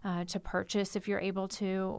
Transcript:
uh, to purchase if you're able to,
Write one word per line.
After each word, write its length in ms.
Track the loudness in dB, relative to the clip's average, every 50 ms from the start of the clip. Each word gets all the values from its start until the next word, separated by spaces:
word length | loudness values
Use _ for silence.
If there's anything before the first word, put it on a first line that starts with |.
| -4
uh, 180 | -2 0 0 -2
to 160 | -2 -2 -4
purchase 560 | -4 0 0 0 0 2 2 2 2 2 0
if 140 | -2 0 0
you're 100 | 0 2
able 300 | 2 0 0 0 -2 -2
to, 440 | -2 -2 0 2 2 2 2 0 0